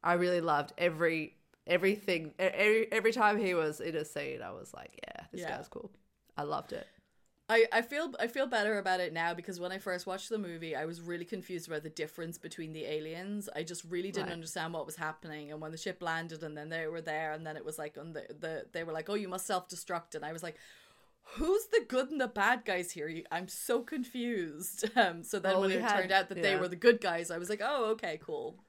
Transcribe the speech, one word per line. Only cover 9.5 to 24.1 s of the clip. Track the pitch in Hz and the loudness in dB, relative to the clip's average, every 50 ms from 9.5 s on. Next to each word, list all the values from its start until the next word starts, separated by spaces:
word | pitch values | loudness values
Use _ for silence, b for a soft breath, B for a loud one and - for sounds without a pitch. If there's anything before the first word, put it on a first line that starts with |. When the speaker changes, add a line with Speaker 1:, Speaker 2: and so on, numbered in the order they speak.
| 190 175 | -6 -4
Speaker 2:
when | 175 180 | -4 -4
I | 185 190 | -4 -4
first | - 202 180 180 180 196 | -2 -2 -2 -2 -2 -4
watched | 185 196 - - | -6 -6 -4 -4
the | 226 214 | -4 -2
movie, | 202 175 170 165 165 165 151 | -2 -4 -6 -6 -6 -4 -2
I | 131 156 | -2 -2
was | 160 170 170 | -4 -6 -8
really | 170 170 175 170 175 | -6 -6 -4 -4 -4
confused | 175 - 196 - - 180 170 165 - | -6 -6 -8 -6 -6 -8 -8 -6 -4
about | 165 151 151 | -6 -4 -4
the | 160 | -6
difference | 151 - 156 151 - - 165 165 170 - | -6 -6 -6 -6 -6 -8 -8 -8 -8 -10
between | - 170 165 - 165 156 156 | -12 -14 -10 -10 -10 -8 -8
the | 156 151 | -8 -6
aliens. | 110 156 151 156 156 160 170 185 196 208 208 196 - - | -4 -4 -4 -4 -4 -8 -8 -6 -6 -6 -6 -6 -6 -6
I | - | -6
just | 165 165 175 170 - | -6 -6 -8 -10 -8
really | 165 175 175 180 196 | -4 -4 -4 -2 -2
didn't | 196 202 190 - | -2 -2 -4 -4
Speaker 1:
Right. | 175 | -4
Speaker 2:
understand | 170 165 160 - 185 160 160 165 | -6 -8 -8 -6 -4 -4 -4 -4
what | 165 143 - | -4 -6 -6
was | 156 | -6
happening. | - 170 156 160 - - 165 151 151 151 147 | -6 -6 -6 -6 -6 -10 -12 -10 -10 -10 -10
And | 151 156 | -10 -8
when | 156 156 | -8 -8
the | 156 160 | -8 -6
ship | - 202 180 - | -6 -6 -6 -4
landed | 180 170 160 165 165 170 160 156 | -2 -2 0 0 -2 -4 -8 -8
and | 165 156 151 147 | -8 -8 -8 -8
then | 147 156 | -8 -6
they | 165 165 160 156 | -4 -4 -2 -2
were | 165 170 | -4 -4
there | 160 165 151 156 160 156 151 | -4 -2 -2 -2 -2 -2 -4
and | 160 165 | -4 -6
then | 160 156 | -8 -8
it | 151 - | -8 -8
was | 156 156 - | -8 -6 -6
like, | 156 - - - | -8 -8 -8 -10
on | 143 165 165 | -12 -8 -8
the, | 151 - - - 151 | -8 -8 -10 -12 -8
the, | 160 160 160 147 - - | -6 -6 -4 -6 -8 -8
they | _ 170 165 | _ -6 -6
were | 165 156 | -4 -4
like, | 160 160 160 | -4 -4 -2
"Oh, | 202 | -2
you | 214 208 185 | -2 -2 -2
must | 185 185 - | -4 -4 -2
self-destruct." | - 208 185 180 - - 170 - - 185 170 165 _ - | 0 0 0 0 -4 -12 -12 -6 -4 -4 -4 -4 _ -10
And | 156 143 | -8 -6
I | 151 165 | -6 -8
was | 165 | -6
like, | 170 170 156 B B B B B B B B B B B B B _ - - | -8 -8 -10 B B B B B B B B B B B B B _ -16 -4
"Who's | - 311 320 381 427 440 - | -2 2 4 4 4 2 4
the | - 453 - - | 4 4 4 4
good | - 254 277 269 | 0 0 0 2
and | 302 294 | 2 0
the | 262 240 | 0 0
bad | - 214 196 214 247 240 214 | 2 4 4 4 4 4 2
guys | - 190 180 180 175 - | 0 0 0 0 -2 -4
here? | 175 147 156 | -6 -6 -4
You, | 165 165 - - | -4 -6 -6 -4
I'm | - 170 185 180 | -4 -4 -4 -4
so | - - - - 247 277 240 | -8 -10 0 2 2 2 2
confused." | - - 302 254 247 | 0 -4 -4 -4 -4